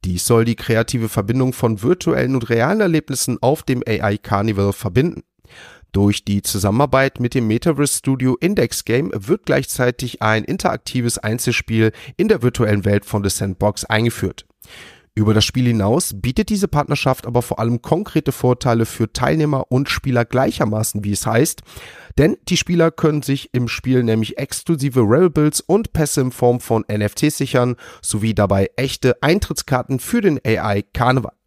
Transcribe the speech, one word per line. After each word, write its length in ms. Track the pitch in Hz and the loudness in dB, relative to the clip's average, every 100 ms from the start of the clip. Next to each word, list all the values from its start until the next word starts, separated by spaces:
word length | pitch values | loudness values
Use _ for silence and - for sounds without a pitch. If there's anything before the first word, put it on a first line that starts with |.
Dies 220 | 92 87 - | -4 -4 2
soll 180 | 117 117 | 4 4
die 100 | 113 | -2
kreative 520 | - 110 117 127 113 | 0 0 0 -2 -2
Verbindung 440 | - 101 123 131 | -2 -2 0 0
von 300 | 127 120 107 | 0 -2 0
virtuellen 520 | 117 180 - 131 127 | 0 0 0 0 0
und 140 | 135 113 | -2 0
realen 320 | 117 123 208 | 0 2 2
Erlebnissen 580 | 202 160 - 135 - 120 | 2 0 -2 -6 -4 0
auf 220 | 120 139 | 0 0
dem 220 | - 123 - | -2 -4 -2
A 240 | 107 107 | -2 -2
I 80 | 104 | -4
Carnival 540 | - 98 107 101 101 | -2 0 0 0 0
verbinden. 500 | 98 101 90 160 - - _ _ - - - _ | 0 -2 0 0 -2 -16 _ _ -20 -20 -20 _
Durch 320 | - 101 104 | 0 2 2
die 160 | - 101 | 0 -2
Zusammenarbeit 800 | - 101 98 110 143 131 135 - | -2 -2 0 2 2 2 2 0
mit 140 | 120 | -2
dem 120 | 135 113 | 0 0
Metaverse 520 | 110 170 143 143 - | 2 0 0 0 -2
Studio 400 | - 131 127 127 | -2 0 0 0
Index 460 | 170 202 123 - - | 0 0 0 -2 -2
Game 240 | 120 170 | 0 0
wird 300 | - 98 196 | -6 -2 -2
gleichzeitig 800 | - 139 135 - 123 123 123 - | 0 -2 0 -2 -2 0 -6 -4
ein 220 | 110 110 | 0 0
interaktives 760 | - 190 - - - 127 117 - | -2 -2 -2 -4 -4 -2 -2 -2
Einzelspiel 760 | 107 117 - 120 - 113 110 - - - | -4 -4 -2 -2 -2 2 2 0 -20 -4
in 120 | 220 | 0
der 140 | 208 | 2
virtuellen 440 | 120 - 110 104 95 | 2 0 0 2 2
Welt 180 | 101 | 0
von 180 | - 107 | 0 -2
The 60 | 98 | -2
Sandbox 560 | - 98 90 104 - | -2 -6 0 -2 -2
eingeführt. 640 | - 110 117 - 90 - - _ - - - - _ | -2 0 0 -2 -6 -8 -20 _ -20 -20 -20 -20 _
Über 200 | - 107 | -2 2
das 100 | 107 | 2
Spiel 220 | - 123 123 | 2 0 0
hinaus 480 | 113 98 135 175 98 | 2 2 2 -2 -6
bietet 320 | 117 131 214 | -4 -2 -2
diese 200 | 214 196 | 0 0
Partnerschaft 580 | 147 143 143 - 131 - | 0 0 0 0 -2 -2
aber 160 | 120 | -2
vor 160 | 120 - | -2 -2
allem 240 | 113 120 | -2 -2
konkrete 500 | - 160 208 160 147 | -2 -2 0 -2 -2
Vorteile 540 | - 127 123 127 117 113 | -2 0 0 2 2 0
für 260 | - 113 | -2 -4
Teilnehmer 580 | - 123 156 151 139 - | -2 0 2 0 0 0
und 200 | 127 139 | 0 0
Spieler 340 | - - 120 | -4 0 0
gleichermaßen, 800 | 120 127 - - 123 107 110 104 | 0 0 0 0 0 0 -2 -4
wie 80 | 101 | -4
es 140 | 101 - | -2 0
heißt, 340 | 110 151 - - - - - - - | 2 2 -2 -16 -20 -20 -20 -6 2
denn 220 | 147 - - | 2 2 -2
die 80 | 165 | -2
Spieler 340 | - 175 165 | 0 2 2
können 300 | - 160 147 | 2 0 0
sich 300 | 139 139 - | -2 -4 -2
im 160 | 131 120 | -4 -4
Spiel 340 | - 123 131 | -4 0 2
nämlich 360 | 117 113 110 - | 4 0 0 -6
exklusive 680 | 147 - - 165 139 127 107 | -8 -8 -2 0 0 2 4
Wearables 540 | 127 180 156 151 - | 6 4 4 0 0
und 320 | - 208 226 | 0 0 0
Pässe 300 | - 147 - | -2 0 0
in 100 | 127 | -2
Form 280 | - 123 120 | 2 2 2
von 280 | - 113 - | 0 -2 -2
N 140 | 107 | -2
F 120 | 104 | -2
Ts 220 | - 147 - | 0 -2 0
sichern, 400 | 135 127 123 123 - - | -2 0 0 -2 -10 -14
sowie 320 | - 110 110 | -6 -2 -2
dabei 380 | 104 101 98 98 - | 0 2 2 0 -2
echte 460 | 135 - 131 123 | -4 0 0 2
Eintrittskarten 760 | 139 185 - 156 - 127 127 131 | 2 0 0 -8 -2 -4 -2 -6
für 240 | - 240 | -2 0
den 180 | 202 139 | 2 0
A-I-Karneval. 920 | - 110 107 101 - - 120 131 110 _ | 0 -2 0 -2 -4 0 2 2 -2 _